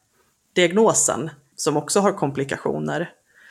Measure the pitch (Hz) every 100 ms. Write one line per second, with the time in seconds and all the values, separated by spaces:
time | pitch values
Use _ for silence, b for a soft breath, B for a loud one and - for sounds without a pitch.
0 | _ _ _ _ _ 180 170 202 214 -
1 | - - 156 - _ - 156 147 151 202
2 | 196 196 143 135 139 147 147 151 151 151
3 | 170 _ b b b